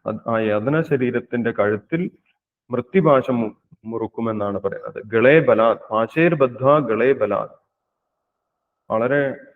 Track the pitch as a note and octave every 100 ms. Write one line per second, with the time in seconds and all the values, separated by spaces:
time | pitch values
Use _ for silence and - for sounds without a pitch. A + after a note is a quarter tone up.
0 | - G#2+ A#2 A2+ G#2+ G#2 A#2 D3+ D#3+ C#3
1 | B2 A#2 - B2 A#2 A2+ G#2 G#2+ - E3
2 | F#3 _ _ _ _ _ - A#2+ - F#3+
3 | D#3 C3+ B2 A#2+ G#2+ - _ _ A2 A2+
4 | A2 - A2+ G#2+ G2+ G2 G2 - - G#2
5 | G#2 A2+ B2 D#3 C3+ A2 A2+ G#2 - A2
6 | A2+ D#3+ E3+ E3 C3 A2+ C3 D3+ A#2+ A2
7 | B2+ B2+ G#2 G2+ - - _ _ _ _
8 | _ _ _ _ _ _ _ _ - A2
9 | B2 C#3+ C#3 - -